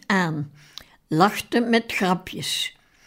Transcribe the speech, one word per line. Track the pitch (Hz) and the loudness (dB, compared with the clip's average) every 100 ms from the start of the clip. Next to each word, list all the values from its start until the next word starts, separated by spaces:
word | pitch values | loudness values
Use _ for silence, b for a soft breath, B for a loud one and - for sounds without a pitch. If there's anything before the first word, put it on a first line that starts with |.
| - | -2
aan, | 196 170 156 147 B B B B B - | 0 0 -4 -8 B B B B B -2
lachte | 156 196 - - 240 | 2 4 2 -2 0
met | 240 226 233 | 2 2 0
grapjes. | - 190 180 - - 143 - - - b b | -2 0 0 -4 -10 -6 -6 -6 -10 b b